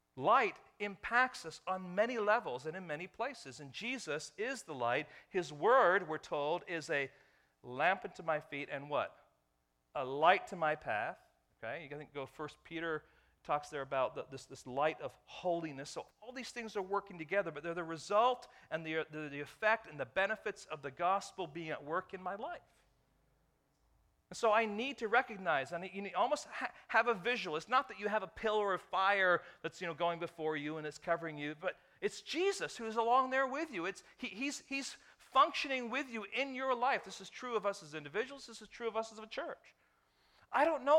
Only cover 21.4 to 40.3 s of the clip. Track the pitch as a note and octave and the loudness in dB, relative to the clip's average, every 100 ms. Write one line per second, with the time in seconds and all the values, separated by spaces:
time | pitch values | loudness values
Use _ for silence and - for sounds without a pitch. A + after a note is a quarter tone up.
21.4 | E3+ D#3 D#3+ C#3 D3 E3+ F3+ F#3 F3+ G3+ | -8 -6 -6 -6 -4 -4 -4 -8 -8 -8
22.4 | C#4+ F4 - _ _ _ _ _ _ _ | -8 -10 -14 _ _ _ _ _ _ _
23.4 | _ _ _ _ _ _ _ _ _ F#3+ | _ _ _ _ _ _ _ _ _ 2
24.4 | A3+ G#3+ A3 G#3 C4+ - A3 A#3+ C4 G3+ | 6 6 4 0 -4 -4 2 4 4 0
25.4 | F3+ C#3+ C3 E3+ F#3 F#3+ G3 F3 B3 C#4+ | 0 2 0 -4 -6 -8 -4 0 2 0
26.4 | - - B3 - - A3+ A3+ G#3+ G3 B3 | -4 -6 -6 -8 2 4 6 4 2 0
27.4 | F3+ D#3 F#3 B3 - G3 G3+ G#3+ F#3+ - | 0 -4 2 2 2 -2 -2 0 -2 -2
28.4 | A3 G#3+ G3+ F3+ - F#3 F#3+ G3+ F#3 E3+ | 0 2 2 0 0 2 4 6 6 4
29.4 | - - E3 - F3 D3+ E3+ E3+ E3 - | 2 -10 -10 -6 -6 0 0 0 -4 -2
30.4 | D#3 D3+ D3 D#3 D3+ - - E3+ E3 D3+ | -2 -2 -4 -4 -6 -4 0 0 0 -6
31.4 | D3 D3+ E3+ - _ _ G3+ - - D4 | -6 -4 -6 -6 _ _ -4 -4 -6 0
32.4 | G4 F#4+ D#3+ - A3+ A3 A3+ B3+ C4 C4 | 0 0 -4 -4 -2 0 4 4 4 2
33.4 | C4+ C4+ D#4+ G#3 F3 F#3+ - - A#3 F#3+ | 0 -2 -4 -4 -4 -6 -14 -10 -10 -4
34.4 | C#4 - - C4+ C4 - - - - C4 | -4 -6 -6 -6 -6 -12 -18 -20 2 6
35.4 | D4+ - D4 C4 A#3+ B3+ C4+ A3+ G3 A3+ | 6 4 -2 -2 -2 -2 -2 -6 -4 -2
36.4 | C#4 B3+ C4+ A#3+ B3 A#3 - - F#3+ - | -2 -2 0 2 2 2 -2 -12 -14 -10
37.4 | B3 A3+ G3+ G3 D#3 D3+ D3 E3+ B3+ C#4 | -4 0 0 -2 -6 -10 -4 -4 -4 -8
38.4 | B3 A3 G#3+ - A#3 G#3 A3 G#3+ G#3+ - | -14 -16 -16 -8 -4 -2 -4 -8 -8 -6
39.4 | E4 - - _ _ _ _ _ _ | -6 -8 -16 _ _ _ _ _ _